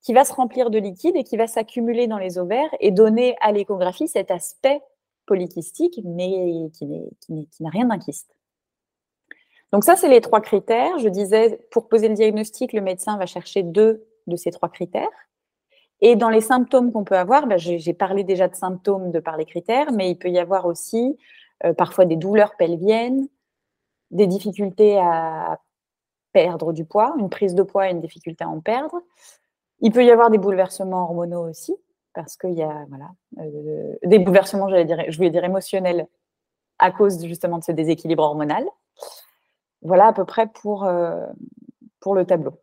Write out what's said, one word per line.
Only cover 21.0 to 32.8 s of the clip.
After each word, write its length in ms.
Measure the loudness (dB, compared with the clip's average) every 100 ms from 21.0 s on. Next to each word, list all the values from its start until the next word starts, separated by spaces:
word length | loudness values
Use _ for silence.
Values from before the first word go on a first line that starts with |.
| -2 -4 _ _ _ _
euh, 80 | -4
parfois 320 | 0 0 4
des 120 | 2 2
douleurs 380 | 0 2 2 2
pelviennes, 680 | -2 0 0 0 0 -4 -6 _ _ _ _ _ _ _ _
des 160 | 0 2
difficultés 720 | 2 -6 -6 -8 2 4 4
à 600 | 2 0 -4 -6 -6 -8 _ _ _ _ _ _ _
perdre 400 | 2 2 -2 -6
du 120 | -6
poids, 320 | -2 0 2 0
une 100 | -6
prise 280 | -2 -2 0
de 80 |
poids 240 | 0 0 -2
et 20 |
une 100 | -4
difficulté 440 | -8 -14 -18 -12
à 40 | -10
en 120 | -8
perdre. 400 | -4 -4 -4 -12 _ _ -20 _ _ _ _ _
Il 100 | 0
peut 140 | 6
y 80 | 8
avoir 180 | 8 8
des 80 | 4
bouleversements 640 | 2 0 -2 -4 -6 -4
hormonaux 480 | -4 -6 -6 -8 -8
aussi, 240 | -12 -12 -12 _ _ _
parce 220 | -16 -16 -10
qu'il 180 | -8
y 80 | -4
a, 240 | -6 -8